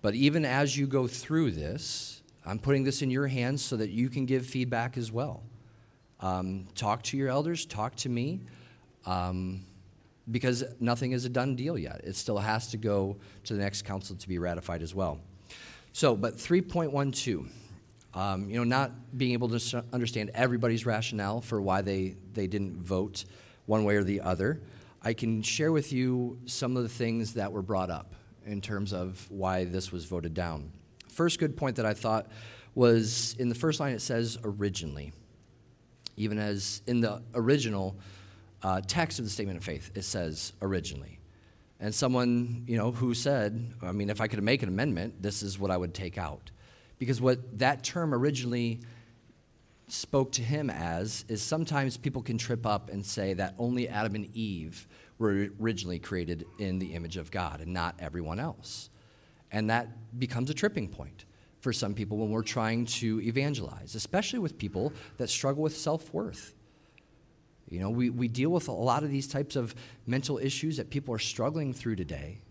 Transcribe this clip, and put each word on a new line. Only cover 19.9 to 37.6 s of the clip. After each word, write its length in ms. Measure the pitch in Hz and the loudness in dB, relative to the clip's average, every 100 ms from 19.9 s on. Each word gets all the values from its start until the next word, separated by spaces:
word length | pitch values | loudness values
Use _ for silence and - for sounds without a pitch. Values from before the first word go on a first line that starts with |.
understand 380 | 127 117 117 104 | -2 0 -2 -4
everybody's 520 | 110 127 123 120 113 117 | 2 2 4 2 2 2
rationale 560 | 110 117 107 98 113 | 0 0 0 0 -2
for 200 | - 110 | -2 0
why 200 | 98 95 | 4 4
they, 340 | 98 95 95 - - | 4 0 0 -4 -10
they 140 | - 95 | -2 0
didn't 340 | 101 98 85 | 0 -2 -4
vote 440 | 87 92 104 101 - - - - - | 0 0 0 -4 -10 -16 -20 -18 0
one 180 | 107 | 4
way 120 | 104 104 | 6 6
or 80 | |
the 180 | 95 101 | 6 2
other, 400 | 90 90 101 160 - - - - | 2 2 2 0 -6 -18 -20 -6
I 120 | 113 | -2
can 280 | 113 113 110 | 0 0 0
share 300 | 107 - 156 | 0 2 4
with 200 | 156 143 | 4 2
you 480 | 131 127 127 123 127 123 | 0 2 2 0 -6 -6
some 320 | - 127 127 | -2 0 2
of 60 | |
the 60 | 117 | 0
things 440 | 120 117 117 107 | 0 0 2 0
that 180 | 117 101 | -2 -2
were 100 | 101 | -2
brought 280 | 95 98 92 | 0 2 2
up 240 | 80 - - - - 104 | -2 -8 -18 -20 -16 -6
in 160 | 104 | -6
terms 320 | 98 104 101 | -2 -2 0
of 320 | 95 90 95 - | -2 -4 -6 -10
why 360 | 98 92 92 90 | -2 2 2 2
this 260 | 92 92 | 0 -2
was 140 | 90 80 | -6 -4
voted 280 | 87 82 | -4 -2
down. 380 | 80 87 78 73 - - - - | -2 -2 -4 -8 -14 -20 -20 -16
First 300 | - 170 165 | 0 2 2
good 180 | 156 135 | 0 0
point 200 | 139 120 | -2 2
that 80 | 110 | 0
I 80 | |
thought 340 | 104 113 110 - - - - - - | 2 2 2 0 -14 -16 -18 -8 6
was 600 | 120 113 110 - - 113 | 8 10 6 2 -2 0
in 100 | 123 | 0
the 60 | 120 | 2
first 240 | 160 151 | 2 2
line, 140 | 143 | 0
it 80 | 117 | 0
says 360 | - 120 117 117 | 0 2 0 -2
originally. 720 | 107 101 101 92 82 71 71 78 - - - - - - _ - - - | -4 0 0 0 -6 -6 -10 -12 -20 -20 -20 -20 -20 -20 _ -18 -16 -4
Even 220 | 107 107 | -2 0
as 440 | 107 101 95 - - | 0 0 -2 -4 2
in 140 | 120 | 4
the 200 | 113 107 - | 4 0 -6
original, 640 | 127 113 147 | 0 4 6